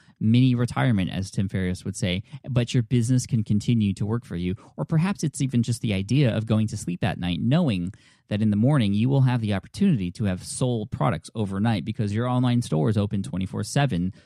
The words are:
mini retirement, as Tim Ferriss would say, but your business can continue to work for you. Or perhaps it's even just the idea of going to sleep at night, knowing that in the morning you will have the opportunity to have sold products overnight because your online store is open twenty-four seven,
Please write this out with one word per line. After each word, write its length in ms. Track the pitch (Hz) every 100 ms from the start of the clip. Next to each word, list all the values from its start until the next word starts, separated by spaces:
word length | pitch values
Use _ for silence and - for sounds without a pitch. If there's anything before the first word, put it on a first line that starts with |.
| _ -
mini 340 | 110 120 131
retirement, 560 | 120 123 127 135 104 90
as 220 | 85 98
Tim 180 | - 98
Ferriss 340 | 98 92 90
would 120 | 98 -
say, 260 | 95 90 - 139 -
but 280 | 123 117 131
your 80 |
business 420 | 113 123 113 127 -
can 180 | 120
continue 480 | - 104 - 117 101
to 120 | 92 101
work 180 | 117
for 120 | - 87
you. 180 | 90 - - -
Or 80 | 156
perhaps 380 | 160 185 202
it's 180 | 151 -
even 220 | 135 120
just 180 | 117 117
the 140 | 117 95
idea 420 | 98 135 127 104
of 80 | 110
going 220 | 110 110
to 100 | 110
sleep 260 | - 87
at 140 | 98 -
night, 220 | 87 85
knowing 500 | 113 160 156 92 87 - _ _ -
that 160 | 104
in 80 | 107
the 40 | 104
morning 380 | 123 151 101
you 160 | 101 120
will 120 | 139
have 200 | 127 123
the 140 | 107 98
opportunity 560 | - - 196 120 90
to 140 | - 104
have 180 | 92
sold 480 | - - 127 117 107
products 400 | - 143 90 -
overnight 520 | - 98 98 117 104 71
because 280 | 107 101
your 140 | 107 123
online 340 | 123 127 120
store 280 | - 156 135
is 80 | 104
open 260 | 101 101
twenty-four 400 | - 92 92 104
seven, 500 | 104 139 143 87 92 -